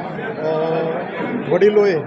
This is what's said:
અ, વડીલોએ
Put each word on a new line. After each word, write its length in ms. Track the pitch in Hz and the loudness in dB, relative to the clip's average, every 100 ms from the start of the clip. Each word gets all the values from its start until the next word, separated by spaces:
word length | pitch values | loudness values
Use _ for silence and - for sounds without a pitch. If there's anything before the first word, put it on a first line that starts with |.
| - 156 156 - | -8 -8 -8 -4
અ, 80 | 156 156 160 160 165 170 175 - - - - | -2 0 0 0 -2 -4 -6 -6 -4 -4 0
વડીલોએ 460 | 170 202 208 202 160 | 4 4 6 4 2